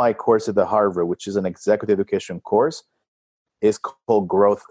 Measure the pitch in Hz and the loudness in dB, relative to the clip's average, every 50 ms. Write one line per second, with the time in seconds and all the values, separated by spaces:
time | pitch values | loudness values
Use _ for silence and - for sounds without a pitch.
0 | 123 117 107 - - - 113 107 - 113 98 101 92 87 107 107 104 101 90 87 | 2 0 0 0 0 2 2 2 0 0 0 0 0 2 2 2 2 0 0 -2
1 | 85 87 87 - - 101 98 101 95 92 85 - - 101 107 95 - 107 101 95 | -4 -4 -4 -6 -8 -6 -4 -4 -4 -4 -6 -4 0 0 0 0 0 0 0 0
2 | 101 - 104 95 - - 90 87 - - 104 110 131 160 160 - - _ _ _ | 0 -2 -4 -4 -4 -6 -14 -14 -4 0 2 2 2 0 -2 -8 -16 _ _ _
3 | _ _ _ _ _ _ _ _ _ _ _ _ 101 107 104 - - - - _ | _ _ _ _ _ _ _ _ _ _ _ _ 0 0 0 -2 -6 -14 -16 _
4 | _ - 113 104 95 87 92 95 101 104 101 - - - | _ 0 0 0 0 0 2 2 4 2 2 0 -6 -14